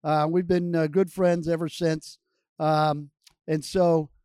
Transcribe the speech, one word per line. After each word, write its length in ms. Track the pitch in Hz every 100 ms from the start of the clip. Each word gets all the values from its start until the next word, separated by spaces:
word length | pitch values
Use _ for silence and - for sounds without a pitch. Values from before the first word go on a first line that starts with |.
Uh, 260 | 151 151 151
we've 180 | 175 175
been, 260 | 180 175
uh, 140 | 170 156
good 240 | 165 185
friends 380 | - 180 175 160
ever 180 | 165 165
since. 500 | - 170 156 - - _ _ _ _
Um, 500 | 156 156 156 147 147 _ _ _ -
and 200 | 156 -
so 440 | 190 175 165 151 _